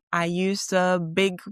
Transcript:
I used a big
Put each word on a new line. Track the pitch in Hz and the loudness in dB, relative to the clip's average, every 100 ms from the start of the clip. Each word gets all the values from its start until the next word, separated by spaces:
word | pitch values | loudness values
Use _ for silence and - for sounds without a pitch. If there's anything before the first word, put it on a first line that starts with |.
| - | -6
I | 175 170 | -4 -2
used | 175 190 202 - | 0 -2 -2 -2
a | 185 180 180 | 0 2 2
big | 165 165 196 175 - | 0 0 0 0 -12